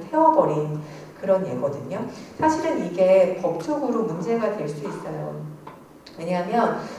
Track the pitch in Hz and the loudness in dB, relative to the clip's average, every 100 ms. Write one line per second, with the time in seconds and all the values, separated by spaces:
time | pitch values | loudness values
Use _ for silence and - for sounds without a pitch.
0 | - 311 320 311 - 151 151 151 - - | -2 4 6 6 4 2 -2 -4 -8 -14
1 | - - 190 185 - 123 175 - 120 196 | -18 -4 2 2 2 -2 -4 -4 -6 -8
2 | 247 - - - 311 311 320 285 180 180 | -8 -12 -14 0 2 2 0 -2 -2 2
3 | 185 190 175 - 170 165 - 285 254 226 | 6 8 6 2 -2 -2 -2 -2 0 0
4 | 175 165 233 233 214 208 208 - 196 160 | -2 -2 -2 0 0 -2 -6 -6 -8 -8
5 | 170 151 - - - - - - - - | -8 -8 -8 -8 -12 -14 -18 -18 -20 -20
6 | - - 175 180 185 233 - - - | -20 -8 -2 -2 0 2 2 -2 -8